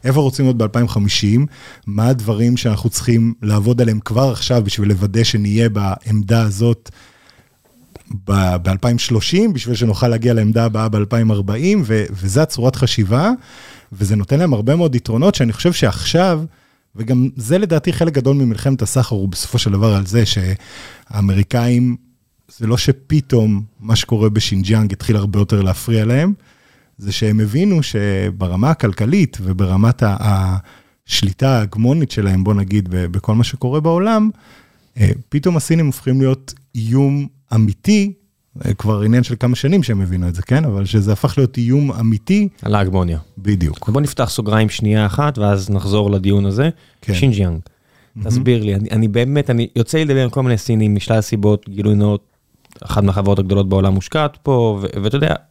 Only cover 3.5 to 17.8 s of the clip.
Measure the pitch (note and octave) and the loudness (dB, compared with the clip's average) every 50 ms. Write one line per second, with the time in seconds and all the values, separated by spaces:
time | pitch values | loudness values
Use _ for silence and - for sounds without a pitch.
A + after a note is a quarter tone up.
3.5 | G#2 G#2 G2 A#2+ B2 A#2+ B2 A2+ A2 G#2+ - - A2 A#2 C#3 C3+ A2+ - - - | 0 2 2 2 2 2 2 0 0 -2 -4 -2 0 0 0 0 0 -4 -2 0
4.5 | B2+ A#2+ G#2 G2+ - - G2+ G#2 G#2 F2+ G#2 G2+ F#2+ A2+ A2+ - - G#2+ G#2 G2+ | 0 2 2 0 -2 -2 0 0 2 0 0 0 0 0 0 2 0 0 0 0
5.5 | G#2 A2+ A#2 A2+ G#2 G2+ G2+ F#2+ G2 - - A2+ G#2+ G#2+ G2+ F#2+ A#2 A2+ A2 G#2+ | 2 2 2 2 0 -2 -2 -2 -4 -6 -4 -2 -2 -2 2 2 2 2 2 0
6.5 | G2 G2 A#2 A#2 A2+ - _ - - - - - _ _ _ _ _ _ _ _ | 0 0 0 0 0 -2 _ -20 -20 -20 -20 -20 _ _ _ _ _ _ _ _
7.5 | _ _ _ _ _ _ _ _ _ - _ - - G2 F#2+ G2 G2 G2 F#2+ F#2 | _ _ _ _ _ _ _ _ _ -20 _ -12 -12 -10 -4 -2 0 2 2 0
8.5 | F2+ F2 E2+ F#2+ F#2+ G2 - A#2+ A#2+ A#2 - - A#2+ G#2+ - - - F#3 A3 A3+ | 0 0 -2 -2 -2 0 0 0 0 0 0 0 0 0 0 0 2 2 2 2
9.5 | F3 B2 A2 A#2+ A#2+ G2 A#2+ A2+ G2+ - B2+ A#2+ A#2 A#2 A2+ B2 A#2 A2+ G#2 G#2+ | 0 -2 -4 -4 -2 0 0 0 0 0 0 0 0 0 0 2 2 2 2 2
10.5 | A2 A2+ A#2 A#2 G#2+ G#2+ A2 A2+ G#2+ G#2 G#2 G2+ A#2+ A#2 A#2 A2 G#2+ G2+ G2+ G2 | 2 2 2 0 0 -2 -2 0 0 -2 0 0 0 2 2 2 2 0 -2 -4
11.5 | G2+ A#2 D3+ F#3 G#3+ G#3 C#3 G#2+ A2+ G#2+ G2+ - - F#2 F#2 G2 F#2+ C#3 D#3+ - | -4 -2 0 0 0 0 0 0 0 0 0 -2 -6 -6 -4 0 0 0 0 0
12.5 | - - A#2+ B2+ - - C3 - - - G#2 F#2 A2+ C3 E3+ A3 B3+ B3 - - | -2 0 0 0 2 2 -2 0 0 0 0 2 2 2 2 0 0 -2 -6 -20
13.5 | - - - - - - _ _ G#2+ F#2+ G#2 F#2 G#2+ G#2 G2 - C3+ D3 F3+ E3+ | -20 -20 -20 -20 -20 -20 _ _ -6 -4 -2 0 0 0 0 0 0 2 2 2
14.5 | C3 G#2 G#2+ B2+ D3 E3+ E3+ D#3 B2 A#2+ - - A2 A#2 D#3+ G3+ - - C3+ A#2 | 0 0 2 0 2 2 2 0 0 -2 -2 -2 -2 2 2 2 2 2 0 0
15.5 | G#2+ - - F3 F3 - - G#2+ - - - - - E3 F#3 F#3+ E3+ D#3 E3 D#3+ | -2 0 0 0 0 2 0 0 0 -2 -6 0 0 2 2 2 0 -2 -4 -8
16.5 | _ _ _ _ _ _ _ _ _ G#2 A2 A2+ B2+ B2 C3 C3+ C3 C3 A2 A2 | _ _ _ _ _ _ _ _ _ -10 -4 0 0 0 0 0 -2 -8 -2 0
17.5 | D#3+ F#3+ G#3 E3 E3 D3+ | 0 0 2 0 0 0